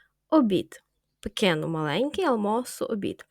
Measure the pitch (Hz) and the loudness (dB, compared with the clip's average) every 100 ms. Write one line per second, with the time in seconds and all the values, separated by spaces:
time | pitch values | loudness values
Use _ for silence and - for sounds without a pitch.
0 | _ _ _ 320 220 175 - - _ _ | _ _ _ 4 4 2 -2 -12 _ _
1 | _ _ - - 220 156 156 160 151 170 | _ _ -12 0 2 2 0 -2 0 0
2 | 285 381 339 226 202 233 247 - - 208 | 0 0 0 0 0 -2 -4 -6 -4 -4
3 | - - - | -4 -8 -14